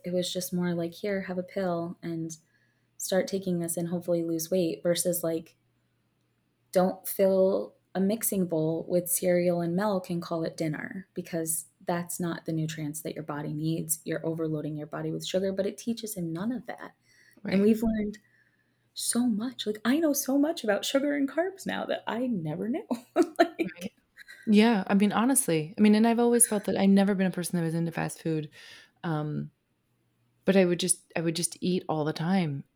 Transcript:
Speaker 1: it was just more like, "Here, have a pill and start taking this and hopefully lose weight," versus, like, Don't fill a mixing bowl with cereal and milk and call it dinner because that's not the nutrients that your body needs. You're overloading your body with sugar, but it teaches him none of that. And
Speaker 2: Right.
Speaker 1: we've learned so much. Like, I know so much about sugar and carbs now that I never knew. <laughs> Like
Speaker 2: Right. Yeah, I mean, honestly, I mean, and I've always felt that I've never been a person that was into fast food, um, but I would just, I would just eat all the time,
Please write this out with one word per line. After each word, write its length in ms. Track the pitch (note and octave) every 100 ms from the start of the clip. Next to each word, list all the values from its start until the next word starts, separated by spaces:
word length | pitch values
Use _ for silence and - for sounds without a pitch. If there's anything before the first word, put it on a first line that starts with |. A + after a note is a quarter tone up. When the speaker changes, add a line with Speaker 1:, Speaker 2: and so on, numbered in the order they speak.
| F3+
Speaker 1:
it 80 |
was 180 | F3+ F3+
just 220 | F#3 F3+
more 200 | F3+ F3
like, 200 | E3+ E3+
"Here, 280 | E3+ G#3 G3
have 160 | F#3+ F#3
a 60 |
pill 540 | F3+ - F#3 E3+ E3+ -
and 340 | E3+ E3 E3 - _ _ _ _ _ -
start 300 | - F#3 F3+
taking 320 | G3 F#3+ F3
this 180 | E3+ F3
and 120 | E3+
hopefully 340 | F3 F3 E3+
lose 280 | E3 E3 D#3+
weight," 300 | F#3+ E3 -
versus, 400 | F3 E3+ F3+ E3+
like, 340 | E3 E3 E3 _ _ _ _ _ _ _ _ _ _ _ _
Don't 360 | F#3+ F#3 - -
fill 680 | - F#3+ F#3+ F#3+ G3+ G#3 _ _ F3+
a 40 |
mixing 460 | G3 A3+ - G3 F3
bowl 380 | D#3+ D#3 E3 -
with 220 | F3 F3
cereal 520 | - F#3 F3 F3 E3+
and 140 | E3+ F3
milk 340 | G#3+ F#3+ -
and 120 | E3+
call 220 | E3+ E3
it 140 | E3 -
dinner 500 | E3 D3+ - F#3+ -
because 540 | - F3+ E3 E3 - - _ -
that's 340 | F3 F3 -
not 260 | E3+ - -
the 80 |
nutrients 480 | D#3+ D#3 D#3+ D3 D#3
that 140 | - -
your 80 |
body 300 | D#3 D3 D3+
needs. 460 | D3+ D#3+ E3 D#3+ - -
You're 200 | D#3+ D#3+
overloading 520 | D#3+ D#3+ D#3 D3 D3+
your 100 | D3
body 240 | D#3 D#3
with 140 | E3 D#3+
sugar, 260 | F#3+ G3
but 140 | F#3+ G3
it 120 | -
teaches 380 | - A3+ G#3+ -
him 160 | E3+
none 180 | E3 G#3+
of 140 | B3+ -
that. 260 | - - _ _ _ _ _ -
And 100 | F#3+
Speaker 2:
Right. 20 |
Speaker 1:
we've 200 | G#3 A3
learned 360 | A3+ A3 G#3 - _ _ _ _ _ _ _
so 340 | - - A#3+ B3
much. 380 | G3+ B3 B3 G#3
Like, 120 | G#3+ A#3
I 140 | D4
know 140 | D#4+
so 240 | C#4 - C#4
much 260 | D4 E4+
about 220 | A3 G3+ -
sugar 300 | C#4 C#4+ C#4+
and 140 | C#4
carbs 360 | - F#4 F#4+ -
now 200 | - -
that 180 | - -
I 200 | A3 B3+
never 420 | G#3 D#3 D#3+ G#3
knew. 180 | D#4 - A#3+ - -
<laughs> 240 | - -
Like 320 | E4+ - G3+ -
Speaker 2:
Right. 100 | - _ _ _ - - -
Yeah, 380 | G#3 A3+ G#3+ -
I 80 | G3+
mean, 160 | G3+
honestly, 640 | - A#3+ C4+ - E3 D#3 G#3
I 40 |
mean, 140 | G#3+ G#3
and 120 | A#3
I've 120 | A#3
always 280 | A#3+ A#3+ -
felt 180 | G#3 G3
that 120 | -
I've 120 | G3
never 260 | G3 G3 F#3+
been 120 | F#3+
a 40 |
person 260 | F3 E3+ F3
that 60 | E3
was 100 | E3
into 160 | E3
fast 300 | D#3+ D#3+ -
food, 280 | E3 D#3 D3+ - - - - _
um, 480 | F3 D3+ D3+ D3 D3+ _ _ _ _ _ _ _ _ _ -
but 120 | G3
I 80 | F3+
would 140 | F3
just, 320 | F3+ - _ -
I 40 |
would 140 | E3 E3+
just 200 | E3 -
eat 240 | F#3 F3+ -
all 160 | D#3 D3+
the 80 |
time, 520 | - E3 F#3+ D#3+ C#3+ -